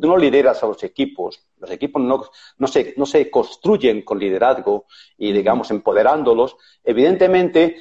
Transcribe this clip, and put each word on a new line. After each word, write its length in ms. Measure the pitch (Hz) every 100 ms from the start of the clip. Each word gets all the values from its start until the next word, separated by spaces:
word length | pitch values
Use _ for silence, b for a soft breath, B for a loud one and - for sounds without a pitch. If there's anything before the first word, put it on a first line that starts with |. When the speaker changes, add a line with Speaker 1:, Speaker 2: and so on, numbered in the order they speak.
Speaker 1:
tú 60 | 151
no 100 | 185
lideras 460 | 147 139 127 -
a 40 | 110
los 160 | 98
equipos, 640 | 95 - 139 - 90 - _ _
los 120 | 90
equipos 300 | 87 139 143
no, 240 | 123 135 - b b -
no 80 | 143
se, 260 | 143 - -
no 100 | 139
se 220 | 156 135
construyen 720 | 123 113 - 175 214 131 107
con 160 | - 101
liderazgo 640 | 98 95 120 110 95 104 - b b -
y, 120 | 107
Speaker 2:
Ujú. 60 | 101
Speaker 1:
digamos, 320 | 98 120 107
empoderándolos, 840 | 107 107 98 117 156 135 113 131 - b b
evidentemente, 920 | - 117 151 185 185 185 180 160 165 165